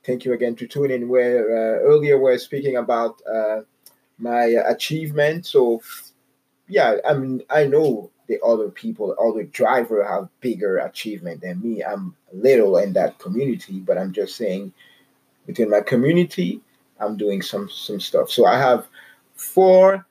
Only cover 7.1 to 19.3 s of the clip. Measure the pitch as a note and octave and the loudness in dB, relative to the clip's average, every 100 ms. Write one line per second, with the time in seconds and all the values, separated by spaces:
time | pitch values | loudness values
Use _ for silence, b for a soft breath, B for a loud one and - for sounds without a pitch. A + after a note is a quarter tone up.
7.1 | C#3 C3 B2+ - D3+ C#3+ C#3+ D#3 A2 F#2 | -2 -2 -8 -2 0 2 2 2 -2 -8
8.1 | _ - A2 A2+ A2+ G#2 - A2+ A2 G2+ | _ -8 -2 0 0 -2 -8 -10 -6 -6
9.1 | - A2+ A2+ F2+ - A2+ B2+ A#2 A2 G2+ | -2 -2 -2 -8 -2 0 2 0 -2 0
10.1 | F#2+ F#2 _ B2+ F#2+ G2 F#2 C#2 - - | -4 -6 _ -6 -4 -2 -2 -4 -8 -10
11.1 | G2+ E2+ D#2+ F#2 F2+ A#2 G#2+ - G2+ F#2 | -10 -12 -12 -10 -8 -6 -6 -8 -8 -10
12.1 | - _ F#2 B2 B2+ G2+ F2+ G2+ F#2+ D#2+ | -14 _ 0 4 4 4 2 2 0 -2
13.1 | - F#2 G#2+ C#3 F#2+ - F#2+ F#2 F2+ F#2+ | -4 -8 -4 -4 -6 -8 -10 -4 -2 -2
14.1 | G2 G2 - G#2+ F#2+ G2 b b b b | -6 -6 -6 -6 -6 -10 b b b b
15.1 | b _ _ - - G#2+ G#2 - A#2+ C3+ | b _ _ -14 -4 0 0 2 0 4
16.1 | F3 F3 - F3+ - _ _ _ _ G#3 | 2 2 -2 -4 -6 _ _ _ _ -8
17.1 | G2+ G#2 G2 - G2+ G2+ - - G2+ - | -4 -4 -4 -6 -8 -8 -12 -10 -10 -2
18.1 | - - - A2 B2 C3 A#2+ - B B | -2 0 4 4 4 2 2 -2 B B
19.1 | B _ | B _